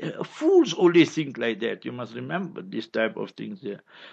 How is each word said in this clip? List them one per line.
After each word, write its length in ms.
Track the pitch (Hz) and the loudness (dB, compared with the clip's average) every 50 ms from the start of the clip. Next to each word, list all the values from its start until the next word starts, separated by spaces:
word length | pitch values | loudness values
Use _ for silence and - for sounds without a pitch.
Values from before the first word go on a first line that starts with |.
uh, 220 | - 160 - - - | -10 -8 -8 -8 -10
fools 480 | - - - 302 330 392 359 302 208 156 | -10 -6 -2 2 6 6 6 6 4 4
always 360 | - 190 175 170 175 151 - | 4 4 6 8 8 6 6
think 260 | - 160 156 135 110 117 | 2 -4 -6 -6 -4 -4
like 220 | 117 117 110 98 | -4 -4 -2 -2
that. 240 | 113 113 101 95 - | -4 -4 -4 -6 -8
You 80 | 127 | -10
must 220 | 123 123 120 110 113 | -10 -10 -10 -10 -10
remember 480 | 123 127 135 160 180 196 160 - - | -10 -8 -6 -6 -6 -6 -8 -10 -12
this 260 | 92 95 110 110 110 - | -12 -10 -10 -10 -8 -6
type 280 | - 110 113 110 110 | -2 -2 -2 -2 -2
of 140 | - 101 98 | -6 -10 -10
things 300 | - - 110 110 104 95 | -10 -12 -12 -12 -12 -10
there. 180 | - 101 101 - _ _ - - - - | -10 -10 -12 -12 _ _ -20 -20 -20 -20